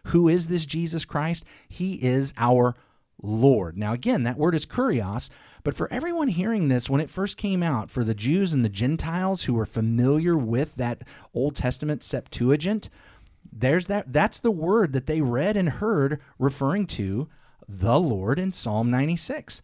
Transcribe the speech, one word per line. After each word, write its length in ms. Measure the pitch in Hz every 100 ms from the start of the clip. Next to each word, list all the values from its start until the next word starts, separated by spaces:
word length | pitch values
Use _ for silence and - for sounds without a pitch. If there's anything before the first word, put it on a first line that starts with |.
| -
Who 200 | 170 165
is 180 | 180 165
this 180 | 175
Jesus 400 | 147 160 170 165
Christ? 400 | - 143 160 170 - - -
He 260 | - 185
is 380 | 185 127 131 135 -
our 400 | 120 123 123 120 _ _ _ -
Lord. 560 | 101 110 135 120 85 87
Now, 160 | 104
again, 300 | 120 220 220
that 160 | 117 127
word 160 | 160
is 100 | 160 -
kurios, 640 | - 262 135 95 110 - - - -
but 100 | 143
for 180 | 135 165
everyone 360 | 220 339 339 285
hearing 400 | 170 214 220 151
this, 200 | 127 -
when 120 | 139
it 100 | 160
first 260 | - 202 -
came 260 | 202 185
out, 260 | 170 123 -
for 140 | 127
the 100 | 110
Jews 380 | 107 117 180 190
and 120 | 143
the 40 | 113
Gentiles 760 | 98 127 160 160 175 190 190
who 100 | -
were 120 | 117 107
familiar 680 | 117 113 117 123 151 170 165
with 400 | 113 117 151 -
that 260 | 120 120 - - -
Old 220 | - 143 139
Testament 480 | 127 - 151 151
Septuagint, 840 | - 131 - - 123 147 170 214 - - - - - _ -
there's 320 | 110 127 170 175
that, 240 | 202 -
that's 280 | 139 180 -
the 100 | 233
word 400 | 180 160 220 170
that 140 | 131 131
they 140 | 156
read 360 | 135 120 180 208
and 120 | 175
heard 520 | - 214 180 139 147 - -
referring 480 | 135 135 135 202 185
to 420 | - 95 101 156 - _ _ -
the 300 | 98 101 135
Lord 380 | 170 101 98 156
in 120 | 185
Psalm 380 | - 113 107 120
ninety-six. 680 | 127 147 170 - 285 - -